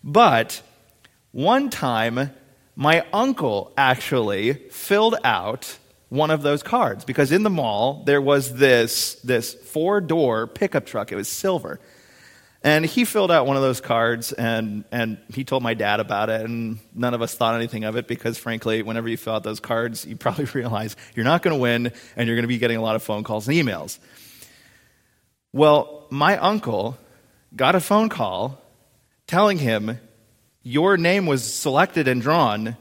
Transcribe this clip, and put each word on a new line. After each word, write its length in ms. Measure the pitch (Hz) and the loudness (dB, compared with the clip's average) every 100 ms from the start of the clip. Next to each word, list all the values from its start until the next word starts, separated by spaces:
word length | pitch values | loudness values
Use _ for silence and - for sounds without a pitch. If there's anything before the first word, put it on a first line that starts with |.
But 580 | 139 170 226 117 113 - - _ _ _ _ _ _ | 2 6 6 4 0 -8 -16 _ _ _ _ _ _
one 360 | 120 160 262 277 | -2 2 2 0
time, 600 | - 135 113 117 120 139 - _ _ _ - | -4 -2 0 -2 -2 -6 -8 _ _ _ -2
my 280 | 147 165 - | 2 2 2
uncle 600 | 202 262 254 139 101 - - | 0 0 0 0 -2 -2 2
actually 760 | 135 127 - 131 107 98 110 | 2 2 0 0 0 0 -2
filled 640 | 143 - - - 202 226 220 | -2 -10 -16 0 2 2 2
out 520 | 123 101 98 123 - - _ _ _ | 0 0 -2 -8 -12 -18 _ _ _
one 220 | 131 156 | 0 2
of 120 | 156 | 2
those 200 | 143 143 | 0 -2
cards, 420 | - 240 160 98 | -2 0 0 -4
because 280 | - 131 139 | -4 0 2
in 100 | 175 | 2
the 80 | 214 | 2
mall, 540 | 170 120 104 123 147 147 | 0 -2 0 0 0 2
there 160 | 143 | 2
was 320 | 139 143 123 | 4 2 2
this, 640 | 123 135 120 113 - - - | 4 6 6 4 -2 -6 -6
this 360 | 123 127 117 | -2 -2 -2
four-door 960 | - - 156 170 202 170 165 135 110 117 | -14 -8 -2 0 0 0 2 2 0 -4
pickup 400 | - 196 143 - | -4 -2 -2 -2
truck. 240 | 113 104 | -8 -6
It 60 | 98 | -6
was 120 | 107 | -6
silver. 520 | - 196 180 76 - - - _ - - - _ _ | -4 -2 -2 -4 -12 -16 -20 _ -20 -20 -20 _ _
And 220 | - 151 160 | 2 2 2
he 180 | - | 0
filled 280 | 233 214 185 | 0 0 4
out 120 | 165 131 | 4 4
one 100 | 139 | 2
of 60 | |
those 180 | 135 123 | 0 0
cards, 500 | - 113 117 117 117 | -2 0 2 0 -6
and, 520 | - 117 113 110 104 - | -4 -2 -2 -4 -8 -8
and 260 | 120 113 104 - | -4 -4 -6 -12
he 80 | 131 | -12
told 220 | 135 131 | -4 -2
my 100 | 120 | -2
dad 240 | 117 104 104 | -2 0 0
about 320 | 104 101 110 | 0 -2 -2
it, 120 | 110 | -2
and 360 | 113 117 113 110 _ | -4 -6 -8 -10 _
none 180 | - 123 | -4 -2
of 80 | 120 | -2
us 140 | 113 | -4
thought 220 | - 113 117 | 0 0 0
anything 260 | 117 110 | -4 -4
of 140 | 110 113 | -4 -6
it, 100 | 117 | -6
because, 320 | 113 120 110 | -6 -6 -6
frankly, 440 | 117 113 113 110 | -8 -4 -2 -2
whenever 260 | 107 113 113 | -2 -6 -6
you 80 | 113 | -6
fill 180 | - | -4
out 80 | 110 | -6
those 160 | 113 110 | -6 -10
cards, 460 | - 117 117 113 76 | -4 -4 -4 -8 -12
you 80 | |
probably 300 | - 117 104 | -4 -4 -4
<laughs> 100 | 135 | -6
realize 400 | 135 120 107 110 - - - | -4 -4 -4 -6 -12 -12 -4
you're 80 | |
not 180 | 117 170 | 0 2
gonna 160 | 175 151 | 2 2
win, 340 | 123 120 120 - - | 2 0 -2 -8 -14
and 140 | - 117 | -4 -2
you're 80 | 117 | 0
gonna 100 | 117 | -2
be 120 | 120 | 0
getting 180 | 120 113 | 0 0
a 40 | |
lot 140 | 113 | -2
of 80 | 110 | -2
phone 220 | - 104 | -2 -6
calls 240 | 110 110 107 | -4 -6 0
and 80 | 165 | 0
emails. 420 | 135 87 73 - _ - - - - _ _ _ _ _ _ _ _ _ _ | 0 -4 -10 -14 _ -20 -20 -20 -20 _ _ _ _ _ _ _ _ _ _
Well, 540 | 131 151 147 - - - | 4 6 6 2 -12 -10
my 280 | 135 156 202 | 0 2 2
uncle 580 | 190 208 123 104 107 135 - _ _ _ _ 110 | 0 0 -2 -2 -4 -8 -20 _ _ _ _ 0
got 180 | 131 | 2
a 60 | 185 | 2
phone 280 | - 208 220 | 2 2 2
call 540 | 160 104 92 123 135 _ _ _ _ _ _ - | -2 -4 -4 -6 -8 _ _ _ _ _ _ -2
telling 320 | 175 208 185 | 2 4 2
him, 400 | 127 110 107 123 - _ _ _ _ _ | 0 0 -2 -8 -14 _ _ _ _ _
"Your 340 | 123 135 185 185 | -4 0 2 4
name 300 | 170 196 175 | 2 2 2
was 160 | 135 | 0
selected 640 | 117 - 151 135 190 170 135 | -2 -4 0 2 2 2 0
and 160 | 123 | 0
drawn. 540 | 127 165 127 107 110 120 | 2 2 2 0 -4 -10